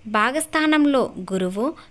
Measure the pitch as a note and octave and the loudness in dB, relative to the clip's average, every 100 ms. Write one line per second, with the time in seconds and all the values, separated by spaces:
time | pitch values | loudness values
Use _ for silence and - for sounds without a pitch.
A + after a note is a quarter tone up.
0 | A3 G#3+ A3+ D4 D4+ D#4+ D#4 D4+ D4 C4+ | -4 0 0 0 -2 0 2 4 4 2
1 | G#3 - F3+ F#3+ F#3 G3 C4 E4 - | 0 -4 -6 -4 -2 -2 -4 -6 -12